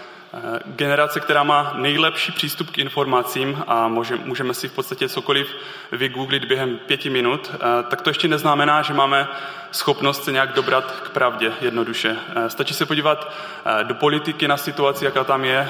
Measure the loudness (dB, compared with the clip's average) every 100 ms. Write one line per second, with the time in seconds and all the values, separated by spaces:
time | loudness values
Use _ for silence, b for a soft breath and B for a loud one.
0 | B B B -12 -6 -6 -8 -4 0 2
1 | 2 0 2 4 6 4 2 0 0 2
2 | 2 0 -4 -2 -4 -4 -6 -4 -4 0
3 | 2 2 0 -2 -2 -2 0 2 2 2
4 | -2 -4 -4 -4 -4 -4 -6 -6 -6 -2
5 | -4 -2 0 0 0 -8 B B B -2
6 | -2 -2 -2 0 2 0 0 -2 -2 -2
7 | 0 2 2 0 -4 -2 2 2 0 0
8 | 0 2 2 2 2 4 6 4 4 2
9 | 4 4 2 B B B B -4 0 2
10 | 2 0 0 2 2 2 2 2 0 -8
11 | -4 2 2 2 -2 0 -2 0 -2 0
12 | -2 -2 -4 -2 -2 -2 -4 -2 -2 2
13 | 2 0 -2 B B B 0 0 0 2
14 | 2 2 0 -2 0 0 -2 0 0 2
15 | 0 0 2 2 2 2 0